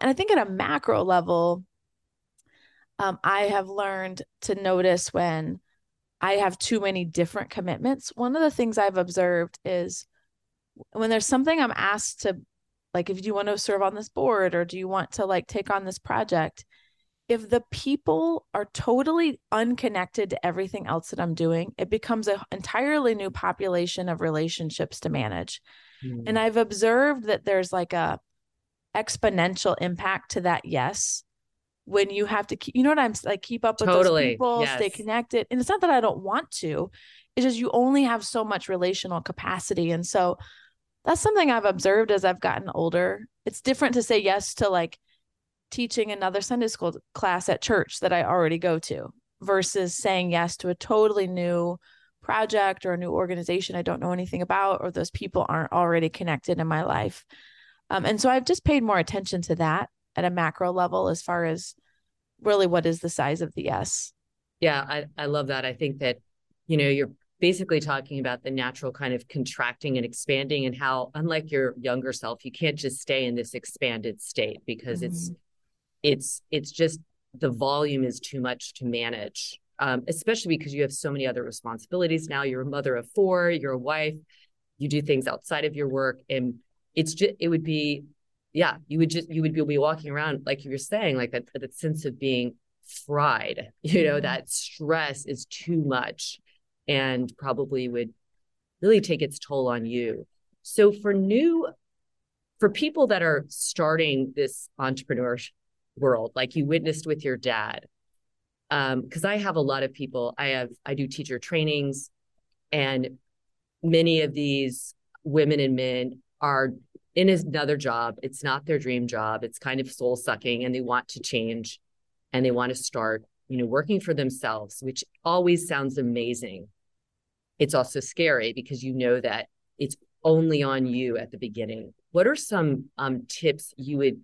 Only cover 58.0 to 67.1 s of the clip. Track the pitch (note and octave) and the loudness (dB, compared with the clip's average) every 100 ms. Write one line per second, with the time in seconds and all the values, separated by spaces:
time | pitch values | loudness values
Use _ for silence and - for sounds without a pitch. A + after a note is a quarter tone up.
58 | - G#3+ B3+ C4 B3+ F4+ - D4 A3+ F#3+ | 2 4 4 4 2 2 4 4 4 4
59 | D#3+ G3+ F#3+ F#3 E3+ E3 D#3+ E3 - _ | 2 -2 -2 -4 -2 0 2 0 -2 _
60 | _ - F3 F3+ E3 - F3+ F3+ F3 F#3 | _ -2 0 2 0 0 0 2 2 2
61 | F#3+ E3 - F3 E3 E3 - - _ _ | 0 -2 -2 -2 0 -2 -6 -18 _ _
62 | _ _ _ _ G#3+ G3+ F#3 F3 E3 E3 | _ _ _ _ 2 4 6 4 2 0
63 | E3+ - C#3+ E3 E3+ - - F#2 - - | -4 -2 -2 -2 -4 -6 -4 -2 -2 -6
64 | - _ _ _ _ - E3 C#3+ C3+ D3 | -8 _ _ _ _ -2 0 0 -2 -6
65 | D3 - D3 D3 C3+ C3+ B2+ B2 D3+ C#3 | -8 -8 -4 -2 -2 -4 -4 -4 -6 -2
66 | C3+ B2 _ _ _ _ - D#3 C#3+ C#3 | -2 -4 _ _ _ _ -2 2 4 2
67 | C#3 | 0